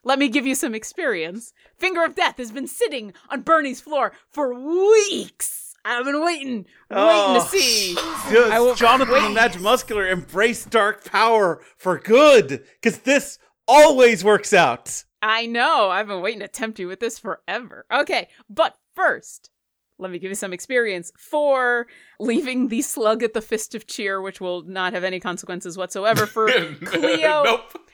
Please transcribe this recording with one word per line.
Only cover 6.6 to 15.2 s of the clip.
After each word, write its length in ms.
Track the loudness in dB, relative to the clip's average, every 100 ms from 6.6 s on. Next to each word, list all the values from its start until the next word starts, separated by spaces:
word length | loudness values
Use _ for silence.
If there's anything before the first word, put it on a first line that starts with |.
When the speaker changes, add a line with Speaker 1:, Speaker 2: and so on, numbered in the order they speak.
| -12 _ -8
Speaker 1:
waiting 440 | 2 4 4 4 2
to 60 |
Speaker 2:
Oh, 60 | 2
Speaker 1:
see. 420 | 0 0 -2 -4
Speaker 2:
just 580 | -6 -6 -8 2 4 4
Speaker 1:
I 80 | 4
will 140 | 2
Speaker 2:
Jonathan 400 | 4 4 4 4
Speaker 1:
wait. 100 | 2
Speaker 2:
and 120 | 2 2
Madge 240 | 0 0
Muscular 480 | 0 0 0 -4 -2
embrace 580 | -4 -4 -2 -2 -2 -2
dark 380 | 0 0 -2 -4
power 560 | 0 4 4 2 -2 _ _
for 220 | -4 -4
good, 680 | 2 6 8 8 4 -2 -12 _
'cause 180 | -4 -2
this 380 | 0 0 0 -12 _ _ 4
always 560 | 8 8 8 4 4
works 280 | 4 2 4
out. 520 | 4 4 2 -6 -14 -14 _